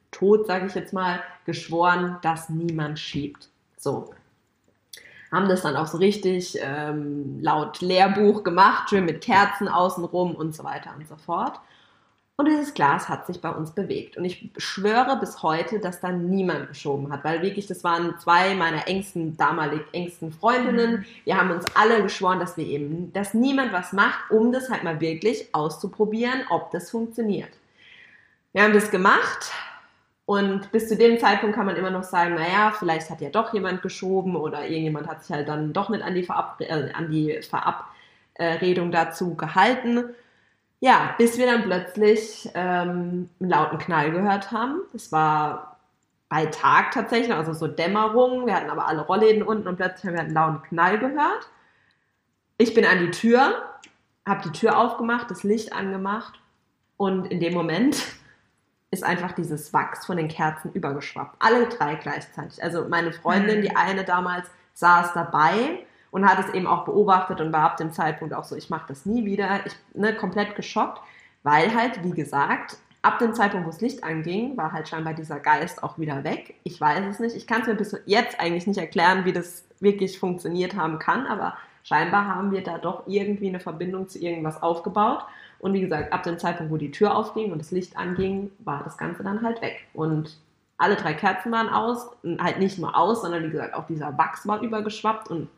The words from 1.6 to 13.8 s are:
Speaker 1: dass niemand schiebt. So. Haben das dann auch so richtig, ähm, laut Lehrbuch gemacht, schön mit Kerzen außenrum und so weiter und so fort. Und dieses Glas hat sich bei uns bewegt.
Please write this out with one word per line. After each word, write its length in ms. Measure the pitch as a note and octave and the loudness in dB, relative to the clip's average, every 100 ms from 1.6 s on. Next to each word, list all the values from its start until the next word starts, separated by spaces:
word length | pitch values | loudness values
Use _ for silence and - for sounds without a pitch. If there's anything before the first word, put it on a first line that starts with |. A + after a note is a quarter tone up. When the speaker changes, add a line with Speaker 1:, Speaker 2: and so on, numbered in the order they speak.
| - E3 F3 F3 F3+ F3+ | -4 2 4 4 0 -2
Speaker 1:
dass 260 | D#3+ D#3+ - | -2 -4 -4
niemand 480 | D#3+ E3+ D#3+ D3 D3+ | -4 -2 -2 -4 -6
schiebt. 520 | - C#3+ C#3+ - - _ _ _ | -8 -6 -8 -10 -20 _ _ _
So. 320 | C#3+ B2 - - _ _ _ _ _ _ _ - - - - | -4 -4 -8 -20 _ _ _ _ _ _ _ -20 -20 -20 -4
Haben 180 | F3 G3 | 0 2
das 120 | F3+ | 2
dann 140 | D3+ C#3 | 0 -2
auch 120 | D#3 | -4
so 100 | E3 | 2
richtig, 600 | G3 G3+ F#3 F3+ F3+ - | 2 4 0 -2 -4 -6
ähm, 760 | C3+ D3 D3+ D3+ D3 C#3+ C#3 C3+ | -6 -6 -4 -6 -6 -6 -8 -4
laut 400 | D#3 D#3 D3 - | -2 0 -2 -4
Lehrbuch 640 | F3+ F#3 G3 G3+ G#3 G#3 | 0 4 6 6 4 4
gemacht, 460 | F#3 E3+ G3 - - | 2 6 6 6 0
schön 160 | G3+ F3+ | 2 2
mit 160 | D#3+ | -2
Kerzen 460 | - G3 D4+ - G3 | 4 4 4 2 0
außenrum 680 | F3+ F#3 F#3 E3+ F3 F3+ | 2 2 0 -4 0 -2
und 220 | D3+ D#3+ D#3 | -2 -6 -6
so 80 | |
weiter 280 | C#3+ C#3+ - C#3+ | -10 -10 -12 -18
und 80 | D#3 | -18
so 100 | D#3 | -16
fort. 420 | - E3+ B3 - _ _ _ _ _ _ _ - | -6 -4 -4 -8 _ _ _ _ _ _ _ 0
Und 100 | D4 | 2
dieses 260 | D4+ C#4+ | 2 0
Glas 360 | - C#3+ E3 - | 0 2 2 -2
hat 160 | C3+ - | -8 -8
sich 140 | F3+ | -8
bei 80 | D#3+ | -6
uns 220 | - D#3 | -6 -6
bewegt. 440 | - | -6